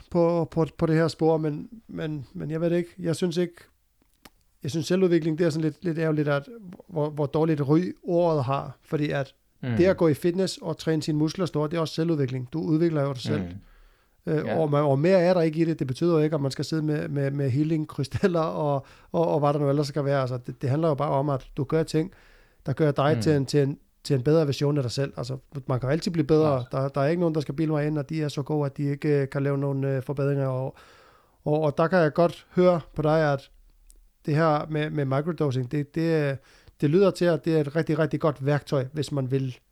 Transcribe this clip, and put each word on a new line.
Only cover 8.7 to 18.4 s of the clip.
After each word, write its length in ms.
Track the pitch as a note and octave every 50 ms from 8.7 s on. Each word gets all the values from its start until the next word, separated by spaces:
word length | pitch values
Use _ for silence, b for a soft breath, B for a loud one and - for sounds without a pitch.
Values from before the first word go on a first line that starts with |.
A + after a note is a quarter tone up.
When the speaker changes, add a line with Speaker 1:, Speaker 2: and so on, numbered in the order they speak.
| B2+ -
Speaker 1:
fordi 280 | _ - E3 D3 D3 D3
at 240 | D3 C#3+ C#3 - - _ _ _ _ _ -
Speaker 2:
Mm. 120 | B2+ A#2
Speaker 1:
det 80 | A2+ E3+
at 120 | F#3+ F3+
gå 100 | - F3
i 60 | D#3+ C#3+
fitness 440 | - - F3 E3+ F#3+ F#3+ E3+ - -
og 160 | - F3 D#3
træne 240 | - - E3 D#3+ D#3 -
sine 140 | - D#3
muskler 280 | D3+ D3+ D#3+ D#3 - F#3
store, 240 | D#3 - D3 D3+ D3+
det 80 | D#3+
er 40 | E3+
også 120 | D#3+ C#3+ -
selvudvikling. 560 | - D#3+ E3+ E3 D3 C#3 B2 B2+ C3 B2 A#2+ -
Du 80 | D#3+
udvikler 400 | F3 F3+ D#3 D#3 E3+ E3+ D#3+ D3+
jo 60 | C#3 C#3+ C#3
dig 80 | B2+
selv. 200 | A2 - A2 G#2+
Speaker 2:
Mm. 880 | F#2 F2 F2 G2+ - - - - - _ _ _ _ _ _ _ _ F3 D#3+
Speaker 1:
Øh, 120 | D3+ -
Speaker 2:
Ja. 100 | A2 G#2+ E3
Speaker 1:
og, 100 | D#3+ D3+
ma-, 80 | C#3+
og 220 | C#3+ D3+ D3 C#3 C3+
mere 220 | D3 F3+ F#3+ F#3
er 120 | E3+ F3 F#3
der 80 | F3+
ikke 180 | D#3+ E3 D3+ D#3+
i 40 | E3
det. 140 | E3 D#3+ D3+
Det 80 | D3+
betyder 240 | C3 C3 - E3 F3 E3+
jo 60 | D#3
ikke, 140 | D3+ D#3 E3
at 60 | D3
man 100 | C#3 C3+
skal 140 | B2+ - D3+
sidde 160 | - E3 D#3+ D3+
med, 240 | D3+ D3+ D3+ E3+
med, 240 | E3 C#3+ C#3+ C#3 C#3
med 180 | C#3 C#3+ C#3 C#3
healing-krystaller 880 | A#2 C#3+ D3+ D#3 E3 D#3 D#3 - - - C#3 - - - - G3 E3+
og, 460 | E3